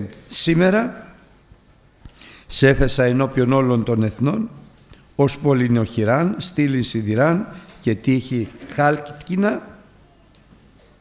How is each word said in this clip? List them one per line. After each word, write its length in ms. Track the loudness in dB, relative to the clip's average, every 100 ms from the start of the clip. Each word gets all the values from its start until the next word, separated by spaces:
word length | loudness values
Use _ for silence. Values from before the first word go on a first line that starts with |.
| -6 -14 -4
σήμερα 800 | 0 2 4 2 2 -2 -8 -20 -20 _ _ _ -20 _ _ _ _ -20 -20 -20 -20 -4
σε 220 | 4 4
έθεσα 360 | 6 2 2
ενώπιον 480 | 2 2 0 0 2
όλων 320 | 2 2 0
των 180 | 0 0
εθνών, 480 | -2 -2 -2 -2 -6 -10 -20 -20 -20 -20 _ 0
ως 220 | 0 0
πόλην 380 | 0 2 2 0
οχυράν, 600 | 0 0 0 2 0 -4
στήλην 460 | -6 -2 -2 0
σιδηράν 640 | -2 -4 -2 2 2 0 -4 -12 -20 -6
και 140 | -4
τείχη 540 | -2 0 0 -2 -6 -6 -10 -10
χάλκινα, 1040 | -2 0 0 -6 -16 -6 -2 -2 -2 -8 -20 -20 _ _ _ _ _ _ -20 _ _ _ _